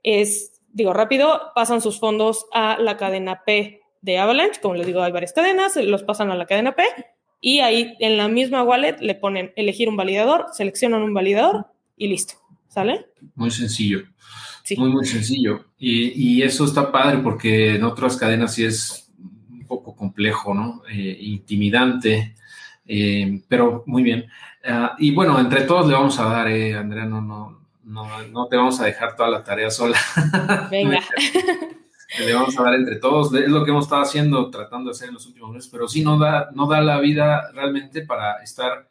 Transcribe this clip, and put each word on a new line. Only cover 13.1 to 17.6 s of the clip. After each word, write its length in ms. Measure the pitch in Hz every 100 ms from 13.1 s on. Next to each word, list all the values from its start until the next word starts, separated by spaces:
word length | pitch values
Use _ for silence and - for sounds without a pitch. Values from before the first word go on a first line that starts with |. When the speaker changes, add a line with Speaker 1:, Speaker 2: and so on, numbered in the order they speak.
| _ -
Speaker 2:
Muy 160 | - 117
sencillo. 520 | 113 113 110 104 95 - _ - - - -
Speaker 1:
Sí. 120 | - 202
Speaker 2:
Muy, 140 | 131
muy 160 | 131 123
sencillo. 600 | 113 110 135 113 104 - _
Y, 600 | 127 117 120 - 123 123
y 40 |
eso 220 | 135 -
está 280 | 143 151 143
padre 260 | 131 139 135
porque 580 | 120 107 113 110